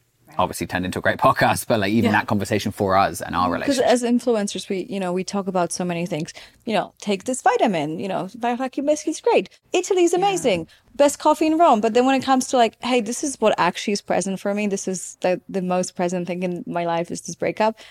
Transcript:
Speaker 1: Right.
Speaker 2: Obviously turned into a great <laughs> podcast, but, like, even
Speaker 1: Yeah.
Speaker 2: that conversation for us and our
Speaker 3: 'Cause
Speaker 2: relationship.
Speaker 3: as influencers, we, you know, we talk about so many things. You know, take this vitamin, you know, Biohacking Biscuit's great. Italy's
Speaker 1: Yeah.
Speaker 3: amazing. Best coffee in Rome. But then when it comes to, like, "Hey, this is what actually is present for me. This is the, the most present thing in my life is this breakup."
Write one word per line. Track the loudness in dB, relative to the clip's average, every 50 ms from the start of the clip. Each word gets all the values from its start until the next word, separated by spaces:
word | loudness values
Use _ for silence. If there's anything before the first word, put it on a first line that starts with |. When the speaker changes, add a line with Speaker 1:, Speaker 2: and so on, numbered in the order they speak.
| _ _ _ _ _ _
Speaker 1:
Right. | -2 -2
Speaker 2:
Obviously | -2 -2 -2 -6 -6
turned | -4 -4 -4 -4
into | -4 -4 -2
a |
great | -2 -2 -2 2
<laughs> | 0 0
podcast, | 2 2 2 2 0 -2 0 0
but, | 0 0
like, | 2 2
even | 2 2 2 2
Speaker 1:
Yeah. | 2 0
Speaker 2:
that | 0
conversation | 0 -2 -2 0 -2 -2 -2 -2 -4
for | -2 -2 0 2 4
us | 4 4 2 0 -6
and | -8 -6 -2
our | -2 0
Speaker 3:
'Cause | 0 -2 -2 -2 -2 0 2
Speaker 2:
relationship. | 2
Speaker 3:
as | 2 2 2
influencers, | 2 0 0 0 0 0 0 0 -2 -4 -6 -10 -8 -6
we, | -6 -6 -6 -6
you | -6 -4
know, | -4 -2
we | -4 -4 -4
talk | -4 -6 -4 -4
about | -2 0 0 0 0
so | -2 -4 -4
many | -4 -2 -4 -4
things. | -4 -4 -6 -6 -8 -10 -18 -20 -20 _ _ _
You | -2 -2
know, | 0 -2 -2 -10 _
take | -4 -4 -4 -2 -2
this | -6 -6 0
vitamin, | 0 0 2 4 2 2 2 0 -2 -4 -4 -6
you | -6 -4
know, | -4 -4 -6 -6 -8 -6
Biohacking | -4 -4 -2 -2 -4 -6 -6 -4 0
Biscuit's | 0 0 0 -2 -6 -6 -2
great. | 0 2 2 2 2 -2 -10 _ _ _
Italy's | -2 -2 0 2 2 4 4 4
Speaker 1:
Yeah. | 4 2
Speaker 3:
amazing. | 2 0 0 0 0 0 0 0 -2 -8 -14 _ _ _ 0
Best | 2 4 4 4 2
coffee | 2 2 2 4 2
in | 2 4 6
Rome. | 6 6 6 6
But | 4 2 4
then | 4 4
when | 4 2
it | 2 2
comes | 2 2 2 2 2
to, | 4
like, | 4 4 4 2 _
"Hey, | -4 0 0 0
this | 0 -2 -4 -4
is | -4 -6 -2 0
what | 2 2 2 4
actually | 2 0 0 -2 -4 -4
is | -4 -4
present | -2 -2 -2 -2 0 -2 -6 -4
for | -4 -4 -2
me. | -2 -2
This | -2 -2 -4 -4 -6
is | -6 -6 -10 -12 -10 -4
the, | 0 0 0 0 -4 -6
the | -6 -4
most | -2 0 0 0 -2 -4 -4
present | -4 -2 -2 -2 -2 -4
thing | -4 -4 -4
in | -4 -4 -4 -6 -8
my | -6 -6 -4 -2
life | -2 -2 -2 -2 -4
is | -8 -10
this | -10 -12 -8
breakup." | -4 -4 -4 0 0 0 0 0 -4 -12 -20